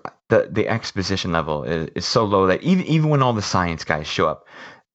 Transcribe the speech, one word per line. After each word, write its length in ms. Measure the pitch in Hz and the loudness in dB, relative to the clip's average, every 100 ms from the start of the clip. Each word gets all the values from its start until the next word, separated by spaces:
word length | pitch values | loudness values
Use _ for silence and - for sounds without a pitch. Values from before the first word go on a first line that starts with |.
| - - - | -14 -10 0
the, 180 | 113 - | 2 2
the 160 | 107 - | -2 -2
exposition 640 | 110 - 101 90 95 92 | -2 -4 -6 -2 -2 -2
level 320 | 82 76 76 | -2 -2 -4
is, 260 | 64 82 80 - | -4 -4 -4 -6
is 100 | - | 0
so 180 | 123 107 | 0 2
low 200 | 101 95 | 4 4
that 140 | 92 | 2
even, 240 | 156 185 - | 2 0 2
even 240 | 160 156 | 2 4
when 120 | 143 | 2
all 120 | 127 | 2
the 80 | 110 | 0
science 420 | - 92 87 82 | 0 0 0 -2
guys 220 | - 78 78 | -4 -4 -4
show 220 | - 82 | 0 0
up, 200 | 73 _ - - - _ | -2 _ -20 -20 -20 _